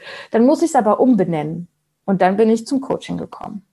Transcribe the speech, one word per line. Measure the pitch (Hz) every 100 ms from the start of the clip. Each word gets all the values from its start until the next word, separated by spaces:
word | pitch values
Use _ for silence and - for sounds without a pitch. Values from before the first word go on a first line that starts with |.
| - - -
Dann | 226
muss | 240 311
ich's | 330
aber | 262 208 208
umbenennen. | 254 233 165 165 151 165 175 _ _ _
Und | - 185
dann | 185 196
bin | 220
ich | 226 226
zum | 269
Coaching | 269 - - 175
gekommen. | - - 50 208 -